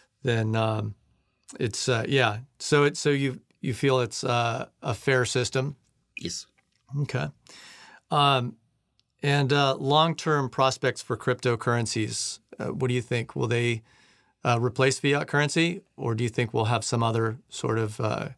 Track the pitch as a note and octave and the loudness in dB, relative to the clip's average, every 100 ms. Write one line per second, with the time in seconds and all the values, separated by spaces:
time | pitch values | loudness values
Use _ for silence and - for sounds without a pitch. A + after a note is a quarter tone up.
0 | _ _ B2+ A2+ A2 A2+ A2 G#2+ G#2+ - | _ _ -2 0 0 0 0 -2 -6 -10
1 | _ _ _ _ - - A#2 - - A#2+ | _ _ _ _ -20 -6 -4 -2 0 0
2 | A#2+ C3+ A#2 G#2+ - _ - D3 D3 C#3+ | 2 2 2 0 -10 _ 2 4 4 2
3 | D3 C#3+ C#3 B2 - _ C#3+ A#2 C#3 C3 | 0 2 0 -4 -14 _ -6 0 2 2
4 | A#2 - - A#2+ A#2 A#2+ - _ - A2+ | 0 -4 0 0 0 -4 -8 _ -6 -2
5 | - C3 A#2 B2+ A#2 F3 C#3+ - _ _ | 2 2 2 0 0 -2 -4 -8 _ _
6 | _ - F2 - - _ _ _ _ C#3 | _ -12 -10 -10 -14 _ _ _ _ -6
7 | C#3 B2+ D3 - - - - - - - | -4 -4 -6 -10 -20 -20 -20 -20 -20 -20
8 | _ D#3 C#3+ C3 A#2+ - _ _ _ _ | _ 2 4 2 -2 -8 _ _ _ _
9 | _ _ C#3+ C#3+ C3+ D3 C#3 - C#3 D3 | _ _ 0 2 4 4 2 2 2 4
10 | E3 D#3 D#3+ D3 B2+ - C3 - - - | 4 0 0 0 0 2 2 2 -2 -2
11 | - A2+ - B2 B2+ A#2 B2 A#2+ A2 A2+ | -6 -4 -2 0 0 0 2 0 0 -2
12 | A2 - - - _ - - D3+ B2+ B2 | -4 -4 -6 -10 _ -8 -6 -4 -2 -2
13 | - A#2+ A2+ C#3 A#2+ A#2+ A#2+ A2+ - _ | -2 -4 -4 -4 -2 0 0 -2 -8 _
14 | _ _ _ _ - A#2 A#2+ A#2+ C3 C3 | _ _ _ _ 0 2 0 2 2 2
15 | C#3+ C#3+ D3+ D3 D3 D#3+ E3+ F#3 - - | 0 0 0 0 2 2 0 -2 -12 -8
16 | A#2 A2+ A#2+ A#2+ A#2 A#2 A2 A#2+ - A#2+ | -4 -2 -2 -2 -2 0 0 0 0 0
17 | A#2 A2+ A2+ B2 _ - A#2+ A2+ G#2+ G#2+ | 2 2 0 -4 _ -6 -2 -2 -2 -4
18 | A2 - - | -4 -4 -6